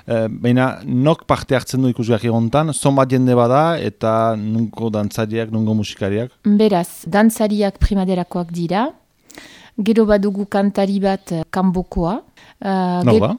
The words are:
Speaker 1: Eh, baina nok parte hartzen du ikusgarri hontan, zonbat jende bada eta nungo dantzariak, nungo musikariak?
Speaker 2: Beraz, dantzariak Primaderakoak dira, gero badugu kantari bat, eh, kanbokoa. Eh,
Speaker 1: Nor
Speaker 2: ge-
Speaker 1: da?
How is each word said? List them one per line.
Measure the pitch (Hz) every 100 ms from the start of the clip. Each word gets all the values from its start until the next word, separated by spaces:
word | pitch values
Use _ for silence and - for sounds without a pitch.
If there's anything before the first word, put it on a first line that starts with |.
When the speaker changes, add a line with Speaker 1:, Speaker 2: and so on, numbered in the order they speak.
| -
Speaker 1:
Eh, | 113 110
baina | - 120 123 131 90
nok | 143 123 143 165 -
parte | 131 -
hartzen | 127 - 131
du | 131
ikusgarri | 120 113 110 117
hontan, | 117 117 143 160
zonbat | 139 143 135 131
jende | 131 127
bada | 123 120 135 165 165
eta | 110 - 113 113 113 110
nungo | 107 113 110 - 113
dantzariak, | 107 104 - 107 113 113
nungo | 113 110
musikariak? | 110 101 - 98 104 123 _
Speaker 2:
Beraz, | 208 208 220 180 175 - 160
dantzariak | 202 220 - 214 208 202 -
Primaderakoak | - 196 185 180 175 175 170
dira, | 170 165 185 285 - _ _ _ - - - - -
gero | 202 226 214
badugu | 208 208 196 202
kantari | 196 202 202 196 196
bat, | 196 190 -
eh, | 165 -
kanbokoa. | 190 190 180 175 185 170 247 - _ - -
Eh, | 202 190 180 180
Speaker 1:
Nor | 175
Speaker 2:
ge- | 220
Speaker 1:
da? | 113